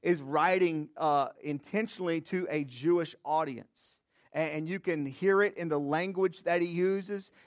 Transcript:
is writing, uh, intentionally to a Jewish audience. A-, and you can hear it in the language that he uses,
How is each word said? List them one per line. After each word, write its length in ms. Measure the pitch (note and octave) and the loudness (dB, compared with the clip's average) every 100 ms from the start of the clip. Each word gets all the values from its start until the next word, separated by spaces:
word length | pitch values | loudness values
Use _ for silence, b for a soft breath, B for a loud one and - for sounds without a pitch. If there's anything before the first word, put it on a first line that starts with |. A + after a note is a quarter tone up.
is 180 | E3+ F3 | 0 0
writing, 680 | C3+ D3+ E3 F#3 F3+ D#3 D3+ - | 0 2 4 4 2 0 -6 -2
uh, 300 | D#3 C#3+ C3 - | 2 2 0 -4
intentionally 800 | D3+ C#3+ - G3+ A3+ - F3+ E3 | -6 -6 -4 -4 -4 -4 -2 -2
to 260 | D#3 F#3 F3+ | -2 -4 -2
a 140 | D3+ | -4
Jewish 520 | C#3 B2 D3+ F3 D#3+ - | -4 -4 2 2 0 -8
audience. 760 | - D#3 D#3 A#2+ - _ - _ b b b D3 | -4 -2 -2 -6 -14 _ -20 _ b b b -4
A-, 40 | |
and 280 | D#3 D#3 D#3+ | -4 -4 -4
you 120 | F#3 | -4
can 260 | - D#3+ C#3 | -2 -2 -4
hear 380 | C3+ F#3+ G3 | 0 2 4
it 120 | G3+ G3+ | 4 0
in 120 | E3+ | -2
the 100 | D3 | -2
language 640 | C#3+ D#3 F#3 F#3 F#3+ E3 | 0 0 0 0 0 0
that 160 | E3+ F3 | 0 2
he 80 | F3 | 2
uses, 640 | E3+ F3+ G3 F#3+ G3+ F#3+ B | 2 2 0 -2 -8 -10 B